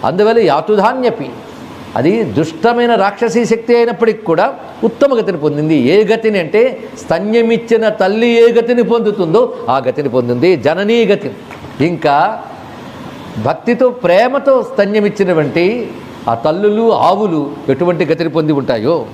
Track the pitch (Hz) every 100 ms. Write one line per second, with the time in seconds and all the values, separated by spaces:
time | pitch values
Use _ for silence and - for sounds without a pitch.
0 | 110 175 208 233 196 143 160 214 202 262
1 | 247 - 135 120 - - - - - -
2 | 135 220 190 98 - - 233 240 240 226
3 | 196 202 233 226 226 226 226 240 233 202
4 | 226 208 - 160 220 269 - - 220 -
5 | 277 247 185 175 151 147 151 156 123 185
6 | 214 220 226 202 160 208 254 - - -
7 | - 170 202 226 226 233 233 226 220 214
8 | 190 214 240 233 233 233 233 240 202 233
9 | 214 202 175 185 247 - - 131 127 127
10 | 143 123 120 120 151 175 120 165 208 233
11 | 220 202 - - - - - - 151 160
12 | 151 143 180 220 - - - - - -
13 | - - - - 110 165 - 240 247 -
14 | 175 180 247 269 277 262 202 - 202 214
15 | 208 - 190 165 143 170 175 240 226 -
16 | - - - 117 151 165 208 208 226 127
17 | 139 196 214 160 143 - - 135 175 170
18 | 160 160 165 151 156 147 131 120 110 165
19 | 110